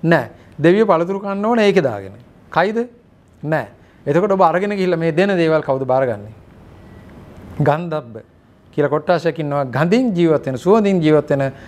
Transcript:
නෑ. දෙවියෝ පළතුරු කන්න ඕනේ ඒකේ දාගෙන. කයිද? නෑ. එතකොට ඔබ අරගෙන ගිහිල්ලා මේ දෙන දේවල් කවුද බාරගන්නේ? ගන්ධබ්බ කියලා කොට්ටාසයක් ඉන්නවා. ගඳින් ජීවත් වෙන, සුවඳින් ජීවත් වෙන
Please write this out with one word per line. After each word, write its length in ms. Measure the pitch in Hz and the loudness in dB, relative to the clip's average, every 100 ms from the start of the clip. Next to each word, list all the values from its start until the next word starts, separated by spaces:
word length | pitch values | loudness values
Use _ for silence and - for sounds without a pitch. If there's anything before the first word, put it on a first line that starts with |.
නෑ. 300 | 165 165 113 - - - | 2 0 0 -14 -20 0
දෙවියෝ 300 | 151 190 220 | 2 4 4
පළතුරු 340 | 165 175 196 | 2 0 -4
කන්න 240 | 202 196 | -6 -4
ඕනේ 220 | 208 240 208 | -2 2 2
ඒකේ 160 | 190 | 2
දාගෙන. 360 | 143 104 95 101 - - - | 0 -4 -12 -18 -20 -20 -6
කයිද? 400 | - 185 220 240 - _ _ _ _ | -2 0 -2 -6 -10 _ _ _ _
නෑ. 260 | 147 156 107 - - _ - | -4 -4 -4 -14 -20 _ -2
එතකොට 260 | 147 202 | 0 2
ඔබ 100 | 196 | 4
අරගෙන 280 | 175 165 202 | 4 2 -2
ගිහිල්ලා 260 | 208 185 165 | -2 -2 0
මේ 140 | 165 | -2
දෙන 240 | 156 196 190 | 0 0 2
දේවල් 260 | 165 156 | 2 0
කවුද 240 | - 135 131 | 0 -4 0
බාරගන්නේ? 480 | 127 135 104 104 - - - - - - - - - - - - - | 0 0 -4 -10 -20 -20 -20 -20 -20 -20 -20 -20 -20 -20 -20 -18 -2
ගන්ධබ්බ 680 | 151 147 175 156 123 110 - _ _ _ _ | 0 0 -2 -8 -10 -18 -20 _ _ _ _
කියලා 180 | - 143 | -2 -2
කොට්ටාසයක් 480 | 147 151 175 165 156 | -2 0 0 0 -4
ඉන්නවා. 260 | 151 143 135 | -4 -4 -4
ගඳින් 480 | 127 165 220 262 | -2 0 2 0
ජීවත් 320 | 180 170 147 - | 0 2 2 -2
වෙන, 100 | 131 | -6
සුවඳින් 440 | 175 220 202 190 | 2 2 4 2
ජීවත් 300 | 151 151 147 | 4 2 2
වෙන 220 | 143 135 - | -2 -2 -6